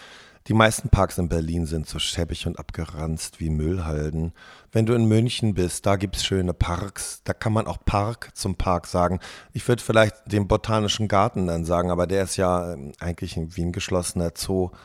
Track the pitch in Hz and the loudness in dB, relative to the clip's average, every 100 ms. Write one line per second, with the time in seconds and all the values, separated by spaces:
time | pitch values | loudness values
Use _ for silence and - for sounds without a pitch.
0 | - - - - - 107 110 - - - | -20 -20 -20 -12 0 4 4 2 2 2
1 | 90 - 85 85 80 85 80 80 76 78 | 2 0 0 0 0 -2 -2 -4 -6 -6
2 | - - 82 - 90 82 - - 80 78 | -4 -4 -4 -4 -6 -8 -10 -8 -8 -6
3 | 80 80 - - 80 78 78 92 80 76 | -4 -4 -8 -6 -2 0 0 -2 -2 -4
4 | 76 80 82 - - - - 113 110 120 | -4 -4 -6 -8 -20 -20 -4 0 2 4
5 | 113 110 120 - 110 90 87 - 104 98 | 6 4 4 0 0 2 0 0 0 0
6 | 95 - - 95 90 85 - 87 101 - | 0 -2 0 0 0 0 0 -2 -6 -10
7 | - - - - 113 107 107 - - 104 | -12 -8 -6 -4 0 0 -2 -4 0 0
8 | 104 117 - - 104 90 - 87 - 90 | 0 -4 -12 -6 -4 -2 0 0 0 2
9 | 87 92 - - - - - 120 - 110 | 2 0 -6 -18 -12 -6 0 0 2 4
10 | 110 - - 107 95 - - 110 104 - | 4 2 -2 0 2 0 2 0 2 0
11 | 107 101 113 104 90 85 82 87 90 87 | 2 4 4 2 -2 0 0 0 2 2
12 | 85 98 92 - 92 90 87 78 69 - | 2 2 0 0 2 2 -2 -8 -12 -8
13 | 82 85 92 - 80 87 87 87 - 90 | -6 -6 -6 -6 -6 -4 -4 -2 -2 -2
14 | 87 87 85 - - 95 90 - | -2 -2 -2 -4 -2 0 0 -4